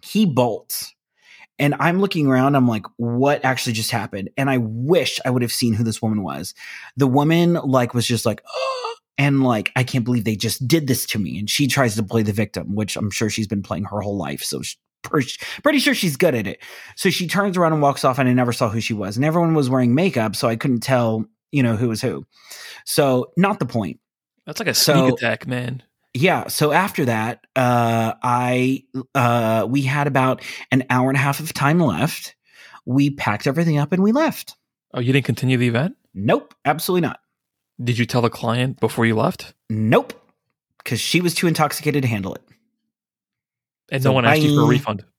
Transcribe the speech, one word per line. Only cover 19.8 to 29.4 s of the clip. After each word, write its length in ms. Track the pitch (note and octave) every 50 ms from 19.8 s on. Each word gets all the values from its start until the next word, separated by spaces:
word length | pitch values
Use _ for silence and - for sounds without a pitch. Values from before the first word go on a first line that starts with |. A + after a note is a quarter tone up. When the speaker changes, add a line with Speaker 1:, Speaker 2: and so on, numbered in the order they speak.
| B2+ A#2+ A#2+
Speaker 1:
makeup, 400 | D3 F3+ G3 C#3+ B2 A2 A2 F#2+
so 140 | - - A#2+
I 80 | A2+
couldn't 240 | A2 - C#3+ B2 A#2
tell, 460 | - - C3+ B2 A#2+ A2+ A2+ A2 A2 - _ _ _ _
you 100 | - C#3+
know, 140 | B2+ A#2+ A2+
who 120 | G#2 B2 A#2+
was 100 | A2 G#2
who. 260 | - A#2+ E2+ C#2 - _ _ _ _ - - - - - - - -
So 440 | - - - D3 C#3 B2+ B2+ B2 - _
not 220 | - F#3+ G3 G#3 -
the 60 | D3+
point. 340 | A#2+ - A#2 G#2 D#2+ A#1+ _ _ _ _ _ _ _ _ _ _
Speaker 2:
That's 120 | - D3+ -
like 100 | - E3
a 60 | A#2
Speaker 1:
So 200 | - - - D3
Speaker 2:
sneak 200 | C3+ C3 C3 B2 -
attack, 280 | A#2+ A#2 A2 - -
man. 360 | C3 B2+ B2 B2 B2 B2+ C3 _ _ _ _ _ _ _
Speaker 1:
Yeah. 340 | A#2+ C#3+ F#3 E3 B2+ - -
So 240 | - - D3+ D3
after 340 | C#3+ E3+ F#3+ G#3 - - D3+
that, 400 | A#2+ A2+ A2 A2 A2+ A#2 - _ _ _
uh, 560 | C3+ B2+ B2 B2 A#2+ A#2+ A#2 A#2 A2+ A2+ A2+ - _
I, 600 | - B2 A#2+ B2 B2 B2 B2+ B2+ B2+ C3 C3+ C3 _ _ _ C3 B2+ _ _
uh, 520 | C#3 B2 A#2+ A#2 A#2+